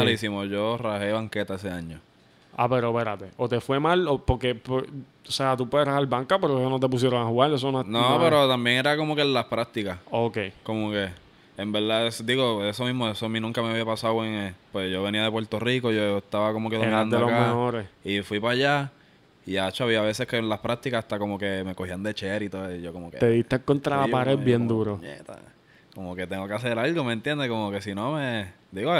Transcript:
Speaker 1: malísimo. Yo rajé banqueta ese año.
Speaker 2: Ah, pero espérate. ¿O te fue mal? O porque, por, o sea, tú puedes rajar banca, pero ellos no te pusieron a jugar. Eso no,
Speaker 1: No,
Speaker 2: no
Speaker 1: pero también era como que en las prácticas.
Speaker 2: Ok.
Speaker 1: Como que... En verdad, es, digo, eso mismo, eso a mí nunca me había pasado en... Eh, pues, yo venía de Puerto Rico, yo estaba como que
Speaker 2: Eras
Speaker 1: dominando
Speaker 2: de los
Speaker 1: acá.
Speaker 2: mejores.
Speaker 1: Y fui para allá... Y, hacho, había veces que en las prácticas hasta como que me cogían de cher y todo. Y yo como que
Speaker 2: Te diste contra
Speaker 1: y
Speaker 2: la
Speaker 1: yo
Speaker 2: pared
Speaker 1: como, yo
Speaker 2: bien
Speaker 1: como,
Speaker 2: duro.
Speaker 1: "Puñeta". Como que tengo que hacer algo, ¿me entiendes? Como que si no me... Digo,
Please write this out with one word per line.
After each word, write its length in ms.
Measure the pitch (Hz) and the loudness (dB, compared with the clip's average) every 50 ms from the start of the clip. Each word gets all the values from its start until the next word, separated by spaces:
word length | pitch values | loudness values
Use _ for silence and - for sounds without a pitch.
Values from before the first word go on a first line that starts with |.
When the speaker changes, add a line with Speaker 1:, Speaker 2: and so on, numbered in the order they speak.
| 120 | 4
Speaker 1:
malísimo. 380 | 120 113 104 110 104 101 101 101 | 4 4 2 0 -2 -2 -2 -2
Yo 320 | 98 98 101 104 113 120 117 | -2 0 0 0 0 0 -2
rajé 340 | 117 110 104 101 101 101 | -2 -2 -2 0 0 0
banqueta 420 | 107 113 110 104 - 104 101 95 98 | 0 0 -2 -2 -4 -4 -4 -4 -4
ese 120 | 95 104 95 | -6 -6 -6
año. 300 | 87 87 82 82 80 78 - _ _ _ _ _ _ _ _ _ - | -6 -8 -8 -10 -12 -14 -18 _ _ _ _ _ _ _ _ _ -2
Speaker 2:
Ah, 120 | - 120 120 | 0 0 2
pero 220 | 127 123 117 117 | 2 2 2 2
espérate. 360 | 117 117 117 110 101 92 98 92 - | 0 0 0 -2 -4 -6 -10 -10 -6
¿O 120 | - 123 117 | -4 -2 0
te 120 | 120 120 | 0 0
fue 180 | - - 135 139 | 0 0 0 2
mal? 260 | 151 165 175 185 180 147 | 4 4 4 4 2 2
O 100 | 139 131 | 0 0
porque, 360 | - - 127 117 127 123 123 | 2 0 0 2 2 -2 -2
por, 300 | 117 - 127 127 131 135 | -2 -4 -2 -2 -2 -2
o 460 | - 147 139 - - _ _ - - | -4 -8 -14 -14 -16 _ _ -10 -6
sea, 260 | - - 139 131 131 | -4 0 0 2 2
tú 120 | 120 127 113 | 0 0 2
puedes 180 | 139 147 147 | 2 2 2
rajar 200 | 139 139 143 143 | 4 2 2 2
banca, 320 | 131 123 123 131 123 - - | 2 0 0 0 2 0 2
pero 200 | 190 147 139 127 | 2 2 2 2
ellos 120 | 127 131 | 2 2
no 100 | 135 131 | 2 2
te 80 | 131 127 | 2 2
pusieron 340 | 131 120 127 127 123 120 | 2 2 2 2 2 2
a 40 | 117 | 2
jugar. 260 | 113 117 120 135 151 | 2 4 4 4 4
Eso 180 | 151 131 127 139 | 4 2 0 0
no, 120 | 135 131 123 | 0 -2 -2
Speaker 1:
No, 340 | 95 110 117 120 127 139 160 | 0 2 4 4 4 6 6
Speaker 2:
no 60 | 170 | 6
Speaker 1:
pero 240 | 165 156 147 139 131 | 6 6 6 6 6
también 300 | 127 123 120 120 123 127 | 4 2 2 2 4 4
era 180 | 131 147 147 | 4 2 2
como 180 | 151 156 151 151 | 2 0 0 0
que 80 | 147 | 2
en 100 | 147 143 131 | 2 2 2
las 100 | 120 110 | 0 0
prácticas. 520 | - 117 113 117 - - 113 104 95 90 90 - - | 0 -2 -2 -2 -2 -4 -4 -4 -4 -6 -8 -8 -4
Speaker 2:
Ok. 280 | 120 117 117 117 104 113 98 92 - - | 0 0 0 0 0 -2 -4 -4 -8 -10
Speaker 1:
Como 280 | - - 110 110 107 107 | -8 -6 -4 -2 -2 -2
que... 180 | 104 101 98 92 87 - - - - - - - - | 0 -2 -2 -2 -6 -10 -20 -20 -20 -20 -20 -16 -10
En 160 | - 101 104 | -8 -4 -2
verdad, 340 | 104 107 107 110 110 113 117 | 0 0 0 2 2 2 0
es, 180 | 117 113 - 113 | 0 -2 -4 -2
digo, 360 | 113 127 135 131 120 113 101 101 | 0 2 2 2 2 2 0 0
eso 200 | 104 104 117 123 | -2 -2 -2 -2
mismo, 240 | 123 127 127 120 110 | -2 -2 -2 -2 -2
eso 160 | 104 - 117 | -2 -4 -4
a 40 | 110 | -4
mí 100 | 110 113 | -2 -2
nunca 220 | 110 113 113 120 | -4 -2 -2 -2
me 80 | 117 113 | -2 -2
había 160 | 113 113 113 | -2 -2 -2
pasado 360 | 113 110 107 117 113 113 113 113 | -2 -2 -2 0 0 0 0 0
en... 100 | 110 107 | -2 -4
Eh, 200 | 104 101 92 90 - _ _ | -4 -4 -6 -8 -12 _ _
pues, 200 | - 101 95 92 | -6 -4 -2 -2
yo 100 | 92 92 | -2 -2
venía 200 | 98 101 104 107 | -2 0 0 0
de 80 | 110 110 | 0 0
Puerto 280 | 107 113 110 104 113 104 | 0 -2 -4 -4 -4 -2
Rico, 320 | 113 120 127 127 123 117 | 0 0 0 0 0 0
yo 260 | 110 107 107 101 101 98 | 2 2 2 0 0 -2
estaba 340 | - - - 104 107 107 | -4 -4 -2 0 0 0
como 160 | 110 110 110 110 | 0 -2 -2 -2
que 80 | 113 | -2
Speaker 2:
Eras 80 | 110 110 110 107 110 110 107 | -2 0 0 2 2 2 2
Speaker 1:
dominando 80 | 117 | 2
Speaker 2:
de 60 | 117 | 2
los 100 | 120 120 | 2 2
Speaker 1:
acá. 140 | 117 117 120 | 4 2 2
Speaker 2:
mejores. 400 | 120 120 120 123 123 117 113 101 - - _ - | 2 2 0 0 -2 -2 -4 -6 -10 -14 _ -4
Speaker 1:
Y 160 | 92 101 101 | -2 -2 -2
fui 180 | 95 - 107 101 | -2 -2 -2 -2
para 140 | 110 120 | 0 0
allá... 380 | 123 127 139 143 143 143 139 135 - _ _ _ _ _ _ _ _ _ - | 0 2 2 2 2 0 -2 -4 -10 _ _ _ _ _ _ _ _ _ -8
Y, 100 | 92 92 | -4 -2
hacho, 280 | 95 95 95 - - 131 | -2 -2 -2 -2 -2 0
había 180 | 117 113 107 | 2 2 2
veces 240 | 107 107 107 113 123 | 2 2 0 -2 -4
que 100 | - 127 | -2 -2
en 120 | 117 113 110 | -2 0 0
las 100 | 107 101 | -2 -2
prácticas 400 | - 113 120 117 - 135 120 117 110 | -2 -4 -4 -4 -2 -2 -2 -2 -2
hasta 140 | - 113 104 | -2 -4 -2
como 200 | 104 101 101 95 | -2 -2 -2 -2
que 240 | 104 98 98 95 95 | -2 -2 -2 -2 -4
me 100 | 95 92 | -4 -6
cogían 280 | - 92 90 90 92 | -6 -6 -6 -6 -6
de 100 | 101 107 | -6 -6
cher 300 | 104 - 101 95 101 104 | -6 -6 -4 -4 -4 -4
y 60 | 104 98 | -4 -6
todo. 240 | 95 95 95 92 90 | -6 -8 -8 -8 -8
Y 80 | 87 | -8
yo 100 | 87 85 | -10 -10
como 180 | 82 90 87 85 | -10 -10 -12 -8
que 60 | - - | -2 2
Speaker 2:
Te 120 | 123 117 | 4 4
diste 280 | 117 117 117 - 127 123 | 6 4 4 2 0 0
contra 360 | - - 143 143 - 143 143 | 2 2 0 2 0 0 0
Speaker 1:
y 40 | 139 | 2
Speaker 2:
la 60 | 139 | 2
Speaker 1:
yo 60 | 135 | 2
Speaker 2:
pared 200 | 135 127 127 131 139 | 2 2 2 2 2
Speaker 1:
como, 60 | 139 | 2
yo 20 | 131 | 4
Speaker 2:
bien 220 | 127 120 117 120 | 4 4 4 4
Speaker 1:
como, 120 | 117 113 110 | 2 2 0
Speaker 2:
duro. 180 | 107 104 101 85 | 0 -2 -4 -6
Speaker 1:
"Puñeta". 400 | 87 76 71 - - - - - - - - _ _ _ - - _ _ - | -8 -12 -16 -16 -16 -16 -16 -16 -18 -20 -20 _ _ _ -20 -20 _ _ -14
Como 200 | 98 95 90 90 | -12 -10 -8 -6
que 100 | 92 92 | -6 -6
tengo 200 | 85 95 95 95 | -6 -6 -6 -6
que 80 | 98 104 | -4 -4
hacer 240 | 110 123 123 117 113 | -4 -2 -2 0 0
algo, 240 | 120 156 170 165 | 0 0 0 0
¿me 100 | 135 120 117 | -2 -2 -2
entiendes? 340 | 110 - 143 151 147 139 123 | -4 -4 -4 -2 -2 -2 -2
Como 200 | 117 110 107 101 | -2 -2 -2 -2
que 80 | 101 98 | -4 -4
si 120 | 98 107 98 | -4 -4 -4
no 160 | 98 110 135 | -4 -4 -2
me... 340 | 156 151 139 127 117 110 98 92 - _ _ - | -2 -2 -2 -4 -4 -4 -6 -8 -12 _ _ -10
Digo, 220 | 92 92 113 151 175 | -6 -4 0 2 4